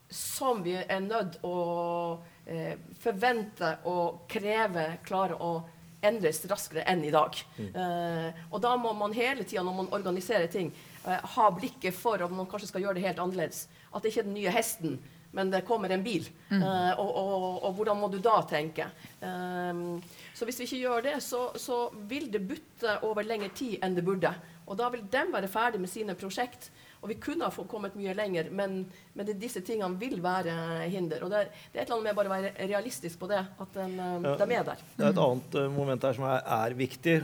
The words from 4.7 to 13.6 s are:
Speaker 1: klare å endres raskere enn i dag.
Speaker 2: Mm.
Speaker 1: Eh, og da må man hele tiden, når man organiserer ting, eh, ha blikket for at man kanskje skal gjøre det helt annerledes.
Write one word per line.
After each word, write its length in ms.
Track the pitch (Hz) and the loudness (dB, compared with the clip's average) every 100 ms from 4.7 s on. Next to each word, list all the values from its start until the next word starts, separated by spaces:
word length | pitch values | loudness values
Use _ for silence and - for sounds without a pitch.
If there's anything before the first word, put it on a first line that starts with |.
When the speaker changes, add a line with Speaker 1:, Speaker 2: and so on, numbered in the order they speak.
| 175 156 170 | 0 -2 -4
Speaker 1:
klare 320 | - 190 185 160 | -2 0 0 0
å 280 | 170 165 165 - - - | -2 -2 -6 -16 -20 0
endres 440 | 208 226 160 160 185 | 2 4 2 2 -2
raskere 360 | 208 - 156 - | -4 -2 0 2
enn 160 | 180 | 2
i 80 | 147 | 4
dag. 200 | 151 151 - - - | 4 4 0 -10 -8
Speaker 2:
Mm. 180 | 101 175 | -6 -2
Speaker 1:
Eh, 580 | 180 175 170 165 165 165 - | -2 0 0 -2 -4 -6 -6
og 100 | 208 | 0
da 140 | 240 247 | 2 4
må 160 | 233 208 | 2 0
man 160 | 208 | 0
hele 300 | 220 240 269 | 2 0 0
tiden, 220 | 185 202 180 | -2 -2 -2
når 100 | 185 | -2
man 120 | 180 | -2
organiserer 560 | 202 190 180 185 208 170 | -2 0 -2 2 4 4
ting, 220 | 202 156 - - - 185 | 0 -2 -6 -16 -10 -4
eh, 120 | 180 | -2
ha 300 | - - 214 | 0 6 6
blikket 420 | 180 254 - 185 | 6 -2 -2 -4
for 220 | 180 233 202 | 0 2 2
at 100 | 175 | 0
man 140 | 185 190 | -2 -4
kanskje 220 | 202 202 | -6 -4
skal 140 | 190 | -2
gjøre 120 | 196 185 | 0 0
det 80 | |
helt 160 | 190 170 | 0 0
annerledes. 480 | 180 185 156 - | 0 0 -2 -4